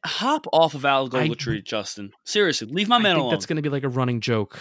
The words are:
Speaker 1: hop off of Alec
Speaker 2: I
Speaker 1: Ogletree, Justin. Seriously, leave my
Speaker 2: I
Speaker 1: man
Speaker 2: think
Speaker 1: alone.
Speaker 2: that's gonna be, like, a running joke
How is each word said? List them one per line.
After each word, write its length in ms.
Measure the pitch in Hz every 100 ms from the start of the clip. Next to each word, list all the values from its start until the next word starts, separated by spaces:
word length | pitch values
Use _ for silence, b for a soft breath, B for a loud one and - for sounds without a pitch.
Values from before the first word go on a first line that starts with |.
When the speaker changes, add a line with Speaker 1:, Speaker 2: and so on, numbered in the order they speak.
Speaker 1:
hop 440 | - - 233 302 -
off 220 | 160 160
of 120 | 143 139
Alec 280 | 135 131
Speaker 2:
I 140 | 127 156
Speaker 1:
Ogletree, 360 | - 131 107
Justin. 500 | - 110 95 - 101 - -
Seriously, 420 | 208 185 131 110
leave 160 | 160 208
my 80 | 240
Speaker 2:
I 40 |
Speaker 1:
man 160 | 208 165
Speaker 2:
think 60 |
Speaker 1:
alone. 100 | 127
Speaker 2:
that's 140 | 156 -
gonna 160 | 156
be, 80 | 147
like, 140 | 139
a 60 | 135
running 320 | 127 123 120
joke 360 | 123 113 101 -